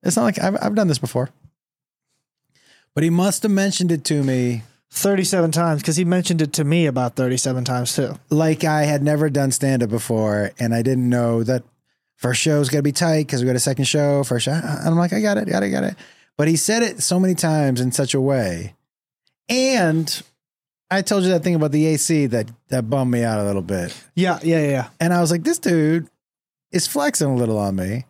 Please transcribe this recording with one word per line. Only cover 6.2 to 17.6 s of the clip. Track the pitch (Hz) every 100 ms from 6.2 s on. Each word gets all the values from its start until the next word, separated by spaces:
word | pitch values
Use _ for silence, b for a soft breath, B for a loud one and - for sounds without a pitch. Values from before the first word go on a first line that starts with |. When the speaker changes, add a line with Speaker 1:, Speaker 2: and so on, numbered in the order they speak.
| 175 170
Speaker 2:
it | 151
to | -
me | 143 170 160
about | 127 123 -
thirty-seven | 127 127 135 127 123
times | 123 123
too. | - 131 - _
Speaker 1:
like | 151 160 156
I | 160 151
had | 147 147
never | 143 147 151
done | 143 135
stand-up | 127 139 131 117
before, | 113 - 113 107 104 101 -
and | 120
I | 113
didn't | 117 131 123
know | 123 117 117
that | 113 127 - _ _ _ _ _
first | 123 123
show's | 160 147 139
gotta | 147
be | 143
tight | 135 170 156 143
'cause | 135
we | 123
got | 123
a |
second | 131 131 135
show, | 151 143 143
first | 139 123 127
show. |
And | 156 156 147 160
I'm | 165
like, | 175
"I | 190
got | 214 202
it, | 196
got | -
it, | -
got | 65
it." | - - B B B -
But | 147
he | 160
said | - 226
it | 226 -
so | - 180
many | 185 180
times | 165 156